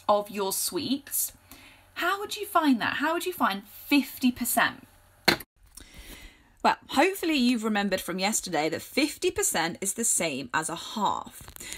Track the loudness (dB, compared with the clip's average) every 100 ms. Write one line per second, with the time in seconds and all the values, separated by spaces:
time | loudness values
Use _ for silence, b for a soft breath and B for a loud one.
0 | 2 2 0 -4 -2 -2 -2 -2 -2 -4
1 | -4 -4 -4 -8 B B B B B -4
2 | -2 -2 -4 -8 -2 2 4 4 2 -2
3 | 0 0 -2 0 0 0 -8 -18 2 2
4 | 2 2 2 2 0 2 2 0 -14 -20
5 | _ _ 0 0 -2 _ _ -20 B B
6 | B B B B B B 0 2 0 4
7 | 4 2 0 4 4 2 0 0 0 -2
8 | -2 -2 0 0 0 0 0 -2 -4 0
9 | 0 0 -2 0 0 0 -2 -2 -4 -2
10 | 0 0 0 -4 -4 -4 -4 -6 -8 -2
11 | 0 -2 -6 -14 -18 B B